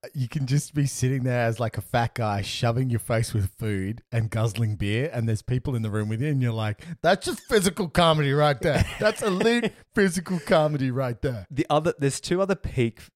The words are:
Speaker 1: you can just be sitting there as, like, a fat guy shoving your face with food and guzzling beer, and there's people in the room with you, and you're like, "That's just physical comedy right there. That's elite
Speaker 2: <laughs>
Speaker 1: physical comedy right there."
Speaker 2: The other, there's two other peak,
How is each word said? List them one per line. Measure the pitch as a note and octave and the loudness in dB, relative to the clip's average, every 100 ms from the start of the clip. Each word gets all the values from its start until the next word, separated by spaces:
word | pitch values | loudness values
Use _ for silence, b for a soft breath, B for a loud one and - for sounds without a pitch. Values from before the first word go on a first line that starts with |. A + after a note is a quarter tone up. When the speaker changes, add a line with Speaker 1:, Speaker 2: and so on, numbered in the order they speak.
| - | -12
Speaker 1:
you | D3 B2 | -6 -4
can | D#3 C3 | -2 0
just | C#3+ - | 0 0
be | D3+ C#3 | -2 -2
sitting | - B2+ C3+ | 0 0 0
there | B2+ B2 | 0 0
as, | A#2 A2+ | 0 0
like, | A2+ - | -4 -4
a | |
fat | - A#2+ A#2 | -2 -2 0
guy | - A2 G2+ | -2 -2 -2
shoving | F#2+ - A#2+ A#2 C3 | -4 -2 -2 0 0
your | A2+ | -2
face | - A2+ A2+ | 0 -2 0
with | A2 F#2+ _ | -2 -2 _
food | A2 G2+ F#2+ A2+ _ | -4 -2 -4 -6 _
and | A#2 A2 | -4 -2
guzzling | A#2 A2+ G2+ A2+ G#2+ | 0 -2 0 -2 -2
beer, | G#2 G#2+ D3 | -2 -2 -2
and | B2 A2+ | -2 -2
there's | A2 | -2
people | - B2 - | -2 -4 -2
in | B2 | -4
the | A2 | -2
room | G#2 G#2+ | -2 -2
with | A2 | -2
you, | D3 | 0
and | C#3 | 0
you're | B2 | 0
like, | A2 G#2+ G#2 E3 E3+ | 0 -4 -6 -10 -2
"That's | D#3 G3 - | 2 2 0
just | - - | -8 0
physical | A3+ F#3 E3 F3+ | 2 2 -2 -2
comedy | - E3+ D#3 C#3+ | 4 4 4 4
right | C#3 D3+ C3+ | 4 4 2
there. | E3+ D3 - - | 0 2 0 2
That's | G#3+ A3 | 0 2
elite | A3+ F#3 A3+ A#3+ A3+ - | -2 2 4 2 0 -6
Speaker 2:
<laughs> | _ | _
Speaker 1:
physical | - G3 E3+ E3 F3+ | 2 2 2 -4 -4
comedy | - F3+ D3+ D3 C3 | 2 4 4 0 -2
right | B2 C3 A#2 | -2 -4 -4
there." | C#3 A#2 F2+ | -4 -6 -8
Speaker 2:
The | C#3 D#3 | -4 0
other, | D3+ D#3+ - | 2 0 0
there's | C#3 - | 0 -2
two | - F3+ | -2 0
other | F#3+ | 0
peak, | G3 - - A#2 - - | 0 -2 -2 -2 -2 -20